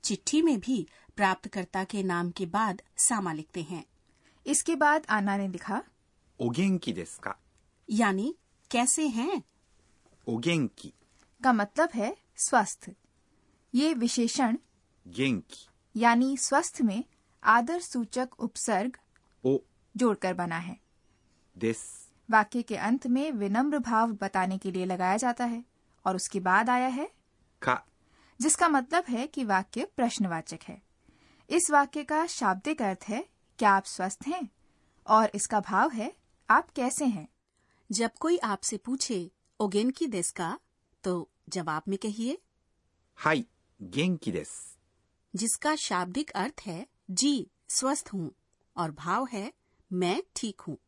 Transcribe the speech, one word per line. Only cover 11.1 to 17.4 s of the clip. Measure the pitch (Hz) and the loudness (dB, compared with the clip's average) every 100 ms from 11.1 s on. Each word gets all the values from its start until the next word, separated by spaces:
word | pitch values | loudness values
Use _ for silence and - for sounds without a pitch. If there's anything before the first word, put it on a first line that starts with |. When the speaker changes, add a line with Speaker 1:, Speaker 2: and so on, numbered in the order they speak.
| _ _ _ | _ _ _
Speaker 2:
का | 262 | 2
मतलब | 226 208 - 330 226 | 2 0 0 0 0
है | 214 392 _ - | -4 -6 _ -6
स्वस्थ। | - 247 196 - - 180 _ _ _ _ _ _ _ 240 | 2 2 2 -4 -16 -20 _ _ _ _ _ _ _ 2
ये | 302 | 2
विशेषण | 285 233 - 240 - 247 247 _ _ _ _ - | 2 0 2 0 2 0 0 _ _ _ _ -14
Speaker 3:
元 | 87 135 107 | -2 0 0
気। | - - - _ _ 220 | -4 -20 -20 _ _ 2
Speaker 2:
यानी | 233 233 262 269 | 4 4 2 0
स्वस्थ | - 277 339 - | 2 0 0 0
में | 233 196 294 _ _ _ | 0 0 -8 _ _ _